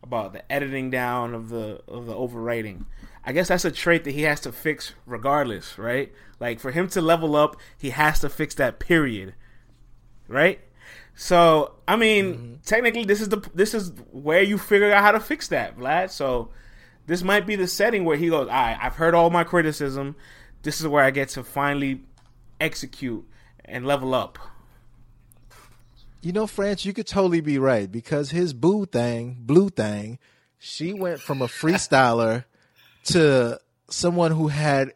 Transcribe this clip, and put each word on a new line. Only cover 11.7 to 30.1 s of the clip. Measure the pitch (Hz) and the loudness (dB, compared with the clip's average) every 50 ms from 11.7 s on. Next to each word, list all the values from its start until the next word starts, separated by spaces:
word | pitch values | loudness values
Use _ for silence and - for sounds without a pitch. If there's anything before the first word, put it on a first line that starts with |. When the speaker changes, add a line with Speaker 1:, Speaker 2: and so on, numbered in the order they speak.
| - - - - | -6 -12 -2 0
Speaker 1:
I | 185 226 | 0 4
mean, | 233 220 220 208 196 190 175 | 4 4 4 4 2 0 -4
Speaker 2:
Mm-hmm. | 117 120 120 120 131 - | -8 -12 -16 -18 -16 -4
Speaker 1:
technically, | - 214 220 247 240 226 233 233 | 0 0 2 2 2 0 0 0
this | 190 202 202 | 0 0 0
is | 220 196 | 2 -2
the, | 196 208 202 - - | -2 -4 -4 -10 0
this | 165 190 220 - | 0 0 0 0
is | 226 202 180 127 95 117 - | -6 -6 -6 -12 -16 -20 -18
where | - 127 139 147 156 180 | -18 -10 -4 2 4 4
you | 196 202 208 196 | 4 4 2 -2
figure | - - 214 202 202 208 | 0 2 2 4 6 6
out | 208 202 202 | 6 6 6
how | 208 | 6
to | 208 220 | 4 4
fix | 220 - 311 - - - | 0 -4 -8 -8 -6 -4
that, | 180 135 113 95 62 104 | -4 -2 -4 -4 -8 -8
Vlad. | 123 131 151 170 185 185 | -4 0 0 0 0 -2
So, | - - 147 135 127 123 113 - - - - - - - - - _ _ _ | -4 -4 -2 -2 -2 -2 -4 -6 -14 -18 -20 -20 -20 -20 -20 -20 _ _ _
this | - 165 180 175 | -4 -4 -2 0
might | 185 196 208 202 | 2 2 2 2
be | 190 214 | 0 -2
the | 202 185 175 | -2 -2 -4
setting | - - 202 226 240 208 180 | 0 2 2 2 2 2 0
where | 165 156 143 | 0 0 2
he | 165 170 | 2 0
goes, | 165 156 135 - | 2 0 0 0
"All | - | 0
right, | 131 127 117 113 - | 0 0 0 0 -4
I've | - 127 - | -6 -6 -4
heard | - 160 165 170 | 0 2 4 6
all | 170 165 170 | 6 6 6
my | 170 175 165 | 4 2 0
criticism. | 165 - 175 165 156 151 - 147 139 131 139 139 139 143 - - - - - - - - - - | 2 2 2 2 2 -2 -2 -4 -4 -4 -6 -8 -8 -10 -12 -18 -20 -20 -20 -20 -20 -20 -10 -8
This | 151 147 - | -6 -6 -4
is | 160 156 | -4 0
where | 143 147 139 | 4 4 4
I | 135 | 4
get | 135 139 139 131 | 4 2 -4 -4
to | - 139 120 | -6 -12 -12
finally | - - 143 139 143 143 143 143 139 135 131 - - - - - _ - - - - - - | -8 -6 -2 -2 -2 -2 -2 -2 -4 -4 -6 -10 -18 -20 -20 -20 _ -20 -20 -20 -20 -10 -6
execute | 160 160 156 - - 127 - - 143 127 117 101 - - - - - - _ _ - | -4 -4 -4 -6 -10 -12 -12 -10 -8 -8 -8 -8 -10 -16 -20 -20 -20 -20 _ _ -20
and | - - 127 123 | -14 -12 -8 -2
level | 135 143 139 131 131 131 | -2 -2 0 0 0 -2
up." | 127 104 - - - - - - - - - _ - _ - - - - - - _ _ _ - - - - - - - - - _ - - _ - - - - - | -2 -2 -4 -10 -16 -16 -16 -16 -18 -20 -20 _ -20 _ -20 -20 -20 -20 -20 -20 _ _ _ -20 -20 -20 -20 -20 -20 -20 -20 -20 _ -20 -20 _ -20 -20 -20 -20 -12
Speaker 2:
You | - 165 | -8 -4
know, | 175 208 220 208 | -2 -2 -2 -4
France, | - - 196 202 202 180 - | -2 -2 -2 -2 -2 -2 -4
you | 196 190 | -6 -6
could | - 214 - | -6 -8 -4
totally | - 196 190 185 175 170 | 0 2 2 4 4 2
be | 156 151 147 139 | 2 2 0 2
right, | 131 135 127 113 101 98 | 4 4 2 2 0 -2
because | 95 117 117 - 160 147 147 139 | -6 -10 -6 -2 -2 -2 -2 -2
his | 151 170 180 175 139 | -2 -2 -2 -2 -2
boo | 120 120 165 196 214 196 | 0 2 2 2 2 -2
thing, | 180 - 120 117 120 120 117 117 123 127 127 | -2 0 0 0 0 -2 -4 -6 -8 -10 -12
blue | 117 113 143 170 196 196 | -2 4 6 6 6 4
thing, | - - 110 107 104 104 104 107 | 0 -2 -2 -2 -2 -6 -8 -10